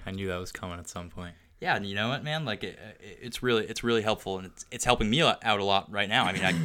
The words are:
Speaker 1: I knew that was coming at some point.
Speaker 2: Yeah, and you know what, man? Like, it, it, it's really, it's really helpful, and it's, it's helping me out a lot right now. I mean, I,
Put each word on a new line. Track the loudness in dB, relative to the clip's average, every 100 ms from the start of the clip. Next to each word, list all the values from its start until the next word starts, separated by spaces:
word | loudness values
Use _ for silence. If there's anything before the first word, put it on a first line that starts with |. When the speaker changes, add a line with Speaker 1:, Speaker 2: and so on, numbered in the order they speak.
| -8
Speaker 1:
I |
knew | -6 -4
that | -4
was | -6
coming | -8 -8 -10
at | -10
some | -12 -12
point. | -12 -12 -14 _ _
Speaker 2:
Yeah, | -2 -2
and |
you | -2
know | -2 -2
what, | -2
man? | -4 -4
Like, | -4 -4
it, | -6 -10 -16 -18
it, | -18 -14
it's | -12 -2
really, | 2 4 2
it's | -2
really | 2 2
helpful, | 2 0 -2 -6
and | -6
it's, | -14 -14
it's | 0
helping | 2 4 4
me | 4
out | 4 4
a | 2 2
lot | 4 2 2
right | -2 2
now. | 2
I | 2
mean, | 2
I, | 2 2